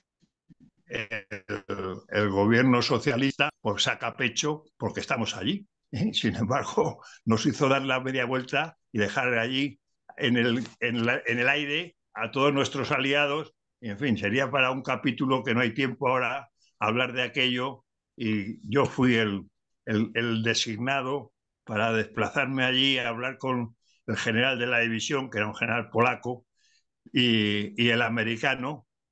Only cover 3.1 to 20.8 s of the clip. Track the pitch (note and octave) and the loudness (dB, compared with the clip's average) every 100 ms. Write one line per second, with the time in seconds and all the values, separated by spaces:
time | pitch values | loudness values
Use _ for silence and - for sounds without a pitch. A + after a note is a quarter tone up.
3.1 | B2 C3+ - D3 - A2+ G2+ - A2+ A#2 | 0 0 0 -2 -2 -4 0 0 -2 -4
4.1 | - B2+ A#2 D3+ D3+ - - G#2+ F#2+ - | -2 -2 0 -2 -2 -8 -8 -6 -4 -4
5.1 | A#2+ G#2+ G2+ G2+ G3 - _ - G#2 G#3+ | -2 -2 -2 -4 -4 -8 _ -10 -4 -2
6.1 | - A2+ F2 G#2+ - - - - - - | 0 0 0 0 0 0 0 0 -2 -18
7.1 | - - A2+ D3+ - C#3 C3+ C3+ C3 C3 | -8 0 2 2 2 4 2 2 -2 0
8.1 | C3 A#2+ C3 B2+ C#3 D#3+ - _ A2+ - | -2 0 -2 -2 -2 -4 -8 _ -2 0
9.1 | C#3 B2+ A#2 A#2 C3 C#3 C#3+ _ _ _ | 0 0 0 0 -2 -4 -6 _ _ _
10.1 | - B2+ A#2+ A#2+ A#2+ A2+ - A#2+ A#2+ A#2 | -2 2 4 4 2 -4 -4 -2 0 0
11.1 | C3 A#2+ A#2+ B2 D3 C#3+ D3+ F3 _ _ | 0 0 0 2 0 0 -4 -6 _ _
12.1 | G#2 A2+ C#3 C#3 C#3 C3 C#3 A2+ C#3 C3+ | -10 -4 2 4 4 0 -2 -2 0 2
13.1 | C#3+ D3 D3 - _ _ _ A#2 G2+ C#3 | 2 2 -2 -6 _ _ _ -10 -4 0
14.1 | A2+ G2+ A#2+ C3+ C#3 C3 C3 C3 B2+ C#3+ | 0 0 0 0 2 0 0 -4 -2 -2
15.1 | A#2 C3 C3 A#2+ A#2 B2 A#2 C3+ A2+ C3 | -2 0 0 0 2 0 0 -2 -2 -2
16.1 | B2+ A#2+ C3+ B2+ _ _ - G#2+ A#2 B2+ | 0 -2 -4 -10 _ _ -4 -2 0 0
17.1 | B2 B2 C#3+ B2+ B2 C3 A#2+ _ _ _ | -2 -4 0 0 0 -4 -8 _ _ _
18.1 | - A2+ G#2+ G2 - - C3 B2+ - B2+ | -6 -2 -2 -4 -10 -2 2 2 4 4
19.1 | A#2 G#2+ G2+ - _ _ _ - G#2+ A2 | 4 2 -2 -6 _ _ _ -2 0 0
20.1 | A#2 A#2+ A2+ A2+ A2+ A#2+ G#2+ | 0 -2 0 0 0 -2 -4